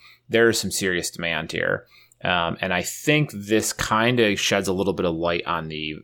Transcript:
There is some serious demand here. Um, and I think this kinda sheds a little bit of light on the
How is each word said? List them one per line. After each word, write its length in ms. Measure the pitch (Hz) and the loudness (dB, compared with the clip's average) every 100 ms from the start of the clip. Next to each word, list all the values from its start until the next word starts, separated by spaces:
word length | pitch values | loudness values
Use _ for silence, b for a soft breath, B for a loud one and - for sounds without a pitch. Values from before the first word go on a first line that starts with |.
| b b b | b b b
There 200 | 113 113 | 4 4
is 120 | 107 | 4
some 100 | 95 | -2
serious 400 | - 95 87 82 | -2 0 0 -4
demand 400 | - 85 80 82 | -4 -4 -4 -4
here. 360 | - 50 50 - b b b | -2 -2 -2 -4 b b b
Um, 360 | 90 90 85 85 | -2 0 0 -2
and 120 | 95 | -2
I 100 | 90 | -2
think 500 | 87 - - 151 147 | -4 -4 0 2 0
this 400 | 101 101 107 - | -4 0 0 0
kinda 640 | - - 110 117 123 107 98 | -4 0 2 2 4 2 2
sheds 320 | - 101 95 | 0 0 0
a 60 | |
little 180 | 92 98 | 0 0
bit 140 | 87 90 | 0 0
of 100 | 82 | 0
light 260 | 85 87 - | 0 0 -2
on 200 | 82 80 | -4 -4
the 300 | 78 78 76 | -8 -8 -10